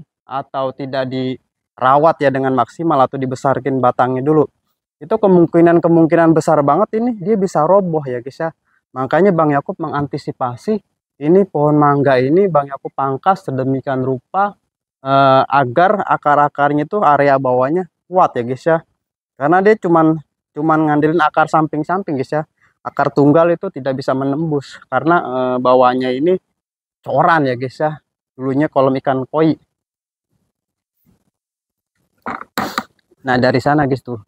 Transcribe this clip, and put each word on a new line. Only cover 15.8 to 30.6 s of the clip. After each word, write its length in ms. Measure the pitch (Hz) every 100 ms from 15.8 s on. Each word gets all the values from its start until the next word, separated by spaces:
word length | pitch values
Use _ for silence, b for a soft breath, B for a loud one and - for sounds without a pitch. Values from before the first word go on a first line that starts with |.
| 185 208 -
akar-akarnya 800 | 156 147 147 143 - 143 147 147
itu 160 | 208
area 320 | 151 143 143 139
bawahnya 480 | 131 127 131 175 180 _ _
kuat 320 | 180 160 127
ya, 40 | 120
guys, 180 | 131
ya. 140 | 165 165 - _ _ _ _
Karena 240 | - 143 180
dia 160 | 196 220
cuman, 320 | 180 165 160 160 - _ _
cuman 240 | 147 160 156 156
ngandelin 320 | 147 151 165
akar 320 | 151 156 156
samping-samping, 640 | 160 156 151 151 180 190 139
guys, 80 | 127
ya. 120 | 151 156 _ _ _ -
Akar 240 | - 143
tunggal 400 | - 143 160 170
itu 160 | 170 190
tidak 240 | 147 131 135
bisa 160 | 139
menembus 640 | 135 135 139 165 147 - - _
karena, 300 | 127 156 175
eh, 380 | - 127 127 127
bawahnya 560 | 127 127 123 127 127
ini 240 | 127 165 185 - _ _ _ _ _
coran 480 | - 127 170 165 135
ya, 80 | 123
guys, 240 | 127 -
ya. 160 | 151 151 _ _ _
Dulunya 340 | - 131 135 151
kolam 240 | 139 135 131
ikan 320 | - 131 127
koi. 240 | 151 160 - _ _ _ _ _ _ _ _ _ _